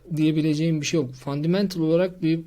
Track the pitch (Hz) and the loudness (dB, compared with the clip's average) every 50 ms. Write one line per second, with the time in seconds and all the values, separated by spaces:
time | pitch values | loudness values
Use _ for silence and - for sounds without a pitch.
0 | _ - 170 147 156 156 156 160 160 160 151 147 160 170 160 151 147 - - 160 | _ -6 -2 2 2 2 2 2 0 0 0 0 0 0 0 0 -2 -2 -2 -2
1 | 139 127 - - - 143 139 147 151 165 180 202 202 185 185 170 160 156 165 170 | -2 -2 -8 -10 -8 -6 -6 -2 0 0 0 0 0 -2 -2 -2 0 2 2 2
2 | 185 190 185 180 165 160 165 165 160 | 2 0 -2 -2 -2 0 0 -2 -4